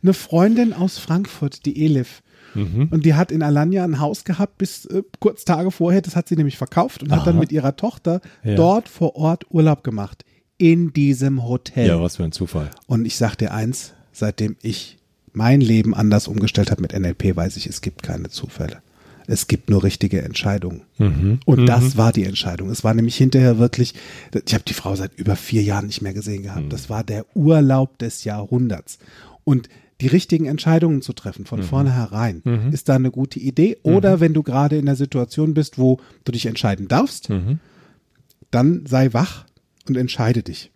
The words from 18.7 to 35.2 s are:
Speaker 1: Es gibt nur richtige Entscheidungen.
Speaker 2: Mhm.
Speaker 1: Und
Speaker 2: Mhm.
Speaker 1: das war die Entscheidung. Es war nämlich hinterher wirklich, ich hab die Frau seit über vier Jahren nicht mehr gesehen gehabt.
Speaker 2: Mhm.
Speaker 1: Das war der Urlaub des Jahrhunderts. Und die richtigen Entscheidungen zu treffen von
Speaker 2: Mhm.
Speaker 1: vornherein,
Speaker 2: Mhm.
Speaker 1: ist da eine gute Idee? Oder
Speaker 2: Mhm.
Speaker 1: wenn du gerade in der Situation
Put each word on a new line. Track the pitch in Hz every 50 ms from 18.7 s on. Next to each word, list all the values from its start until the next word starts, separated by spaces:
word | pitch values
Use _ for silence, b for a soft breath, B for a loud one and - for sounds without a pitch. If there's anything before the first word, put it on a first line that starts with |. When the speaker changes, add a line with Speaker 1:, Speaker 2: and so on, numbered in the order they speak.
| - - b b b b b b b b b
Speaker 1:
Es | - - - - -
gibt | 120 120 - -
nur | 104 95 92
richtige | 98 - - - 95 - 87
Entscheidungen. | 67 - - - - 104 101 101 87 90 87 85 - _ _ -
Speaker 2:
Mhm. | 107 101 76 69 90 98 110 131 -
Speaker 1:
Und | - 139 135
Speaker 2:
Mhm. | 120
Speaker 1:
das | 123 120 120 123 131 135
war | 107 110 113
die | - 110 95
Entscheidung. | 95 95 - - 95 87 87 95 95
Es | 113 - -
war | 110 113
nämlich | 113 113 120 -
hinterher | - 135 131 131 135 127 127 117 110
wirklich, | 120 120 - - 123 - B B B B B B B B - 113 -
ich | - 113
hab | 104 -
die | - -
Frau | - - 95 98
seit | 95 95 92 _ -
über | 95 104 98
vier | - - - 120 110
Jahren | 104 104 98 101 101
nicht | 104 104 -
mehr | 107 98 95
gesehen | 104 104 107 104 98
gehabt. | 98 98 95 - -
Speaker 2:
Mhm. | 73
Speaker 1:
Das | - - - -
war | 107 107 110
der | - 107 107 113 _ _
Urlaub | 196 147 151 160 156 147 135 135 131 135 135 _ _
des | 120 113 - - -
Jahrhunderts. | 110 107 107 101 95 123 123 127 117 101 78 - - - B B B B B B B B B _
Und | - 135 127 110 b b b b b b _
die | 127 131
richtigen | - 190 - - 175 156 160
Entscheidungen | 139 151 156 - 160 165 165 165 165 156 135
zu | - - -
treffen | - - 104 - - 98
von | - 120 107
Speaker 2:
Mhm. | 95
Speaker 1:
vornherein, | 85 80 87 98 135 127 127 113 - 101 107 117 117 92 80 _
Speaker 2:
Mhm. | 123 120 113 107 131
Speaker 1:
ist | 151 - - -
da | 135
eine | 131 131 131
gute | - 123 135 131 - -
Idee? | - 135 123 147 165 220 226 _
Oder | _ 151 170 196 190 196 190
Speaker 2:
Mhm. | 170
Speaker 1:
wenn | 170 165 156
du | 156
gerade | 143 - 123 135 143 147 147
in | 151 143
der | 143 139
Situation | 123 139 135 - 131